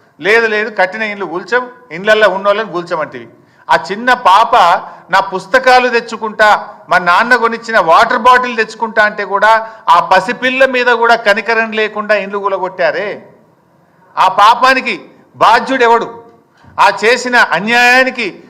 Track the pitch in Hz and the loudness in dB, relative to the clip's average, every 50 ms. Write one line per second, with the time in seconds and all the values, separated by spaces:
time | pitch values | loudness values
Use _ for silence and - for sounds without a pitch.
0 | _ _ _ - 151 196 220 233 233 220 214 208 214 240 208 196 185 185 202 220 | _ _ _ -8 -2 0 0 2 0 0 -2 -4 -4 -4 -2 -2 -2 -2 -2 -6
1 | 220 208 202 202 190 156 165 185 196 - 233 247 247 247 - - - - 151 175 | -8 -8 -8 -8 -10 -8 -8 -10 -6 -4 -4 -4 -4 -6 -14 -20 -20 -16 -12 -6
2 | 196 214 214 214 214 190 185 190 196 202 202 214 220 190 165 175 170 175 175 156 | 0 0 2 4 2 2 0 0 0 0 0 -2 -2 -6 -8 -8 -8 -6 -6 -8
3 | 147 131 131 123 117 113 _ _ _ _ _ _ _ - 160 165 165 - 196 220 | -8 -8 -10 -16 -18 -18 _ _ _ _ _ _ _ -2 -2 -2 -2 -4 -8 -4
4 | 247 254 247 - - 180 185 214 226 226 247 226 185 170 185 - - - - - | -2 -2 0 2 2 2 4 4 4 2 2 4 4 4 2 0 -4 -10 -20 -20
5 | - - 180 196 185 - 185 185 - - - 254 254 254 254 254 247 247 233 240 | -8 -2 -2 -2 -2 -2 -6 -10 -6 -2 -2 0 4 4 4 4 4 2 -2 -2
6 | 240 233 226 - 220 214 208 220 214 208 190 - - - - - - - 170 185 | -4 -6 -10 -10 -10 -6 -2 2 2 2 2 2 -2 -10 -18 -14 -6 -2 -2 0
7 | 180 175 175 196 233 240 254 233 233 226 226 226 226 226 226 208 175 160 170 202 | 2 2 2 2 2 2 0 0 0 -2 -4 -6 -6 -2 -2 0 2 4 4 4
8 | 233 233 247 233 220 254 247 254 247 247 240 226 214 214 - - 226 220 208 220 | 4 2 0 0 4 4 4 4 2 -2 -4 -4 -4 -6 -6 -8 -8 -4 -2 0
9 | 214 208 214 214 202 190 196 196 208 220 226 220 220 - - - - - 165 175 | 0 0 -2 -6 -8 -4 -2 0 2 2 2 2 0 -6 -14 -6 0 2 2 2
10 | 175 - 185 190 185 240 233 - 247 262 254 262 262 262 254 247 247 247 240 226 | 4 2 2 0 0 -2 -6 -4 -4 -2 0 0 0 0 2 0 0 0 0 2
11 | 233 233 233 226 226 208 202 220 220 226 233 220 226 220 220 214 214 208 214 208 | 2 2 2 2 2 0 0 0 0 -2 -2 -2 -2 -4 -4 -4 -4 -4 -4 -6
12 | 208 202 214 202 190 196 202 202 196 196 190 180 185 180 185 180 170 - 147 170 | -4 -2 -2 -2 -2 -6 -8 -6 -4 -4 -4 -4 -6 -6 -4 -2 -2 -2 -2 -2
13 | 202 202 156 117 - - _ _ _ _ _ _ _ _ _ _ _ _ _ _ | -6 -8 -10 -12 -16 -20 _ _ _ _ _ _ _ _ _ _ _ _ _ _
14 | _ _ - - 175 185 185 208 202 220 247 - 262 262 262 254 214 240 190 139 | _ _ -2 0 0 0 2 4 4 4 4 4 2 2 2 0 -2 -6 -8 -8
15 | - - _ _ _ _ _ - 165 196 226 247 - - 269 254 240 233 233 226 | -10 -18 _ _ _ _ _ 0 2 4 2 2 0 -2 -2 0 2 2 2 2
16 | 180 - - - - - _ _ _ _ _ _ _ - - - 175 202 202 - | 0 -6 -14 -18 -20 -20 _ _ _ _ _ _ _ -10 -2 0 0 0 0 0
17 | 208 226 254 247 247 247 247 233 208 - 151 170 202 226 240 240 247 247 247 262 | 0 0 0 0 -2 0 2 2 2 2 0 -4 -2 0 0 2 4 4 4 4
18 | 262 262 254 254 220 170 - - - | 2 0 -2 -6 -8 -8 -10 -14 -20